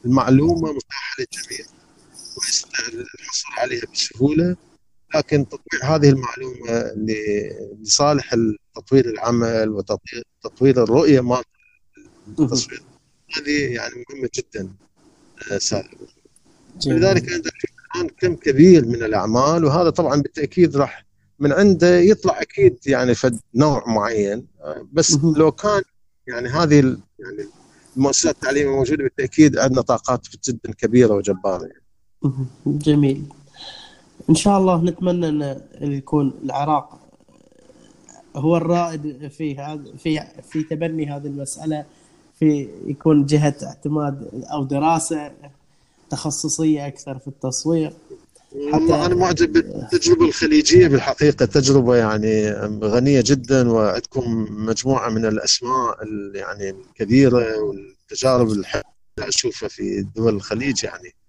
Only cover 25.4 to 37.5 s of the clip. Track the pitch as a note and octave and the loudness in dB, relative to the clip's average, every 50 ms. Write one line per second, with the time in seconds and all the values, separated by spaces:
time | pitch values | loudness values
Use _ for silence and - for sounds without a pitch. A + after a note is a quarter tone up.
25.4 | D#3+ D#3 - - - G#3 G#3 G3 F#3+ _ _ _ _ _ _ _ _ B2+ B2 A#2+ | 2 2 2 0 -2 0 0 0 -2 _ _ _ _ _ _ _ _ -10 -8 -8
26.4 | B2 A#2+ C3 D#3 F3 D3+ D3+ D3 C3+ C3 B2 G2 - _ _ - G2 F#2+ G2 G#2+ | -6 -4 -2 0 2 6 6 6 6 4 0 -4 -12 _ _ -20 -18 -4 -4 -4
27.4 | G2+ G2+ _ _ _ _ _ _ _ _ _ C3 C3+ C#3 C#3 - - D#3+ C#3+ _ | -4 -4 _ _ _ _ _ _ _ _ _ 0 0 2 2 2 0 0 -2 _
28.4 | - C3 C3+ C#3+ C#3+ C#3 C3+ C3+ C3 A#2+ D3+ D3 C#3 B2 _ - C#3 B2 - - | -4 -2 0 0 0 0 0 0 0 0 -2 -4 -4 -6 _ -6 -8 -4 4 6
29.4 | D#3 D3+ - - C3+ C3 B2+ C3 - - B2 A2 - - B2+ A#2+ - - - - | 6 6 6 2 0 2 2 0 2 0 -2 -2 0 -4 -4 -4 -4 -12 -18 -10
30.4 | - C3+ A#2+ A#2 - - G#2 _ - A2 A2+ B2 B2 A2 G#2 G2+ G2 G2+ F#2+ F#2+ | -8 -8 -8 -8 -8 -14 -8 _ -4 2 4 6 6 6 4 0 0 -2 -4 -2
31.4 | - G2 F#2 F2+ E2 - - _ _ _ _ _ _ _ _ _ - C#3+ B2+ C3+ | -4 -6 -6 -6 -8 -14 -18 _ _ _ _ _ _ _ _ _ -4 -4 -4 -4
32.4 | C3 B2 - - - D3 C#3+ D3 D3 D#3 D3 D3 C#3+ C3+ C3+ - - - - - | -8 -10 -10 -8 -6 -4 -4 -2 0 2 2 4 4 2 0 -4 -8 -14 -16 -20
33.4 | - _ _ - - - - - - - - _ _ _ _ _ - - D#3+ D#3 | -20 _ _ -20 -20 -20 -20 -20 -20 -20 -20 _ _ _ _ _ 0 2 2 2
34.4 | - G#3 G3+ G3 F#3+ F#3 F3+ E3 E3 F3+ E3+ - F#3 F3+ F3 F3 E3+ D#3+ D3+ D3+ | 4 2 2 4 2 2 2 2 0 -2 -2 -2 -2 -2 -2 0 -2 -2 -2 -4
35.4 | D3 C#3 C3+ - - _ - - C#3+ C#3+ C#3+ C#3 C3+ - - D3 C#3 C3 C3 - | -4 -6 -8 -12 -16 _ -14 -10 -8 -6 -6 -8 -6 -2 -2 0 0 -2 -4 -6
36.4 | - C3+ C3 C#3 C#3+ D#3 D3+ C#3 - - - - _ _ _ _ _ _ _ _ | -10 -8 -6 -4 -2 0 -2 -2 -2 -6 -20 -20 _ _ _ _ _ _ _ _
37.4 | _ _ | _ _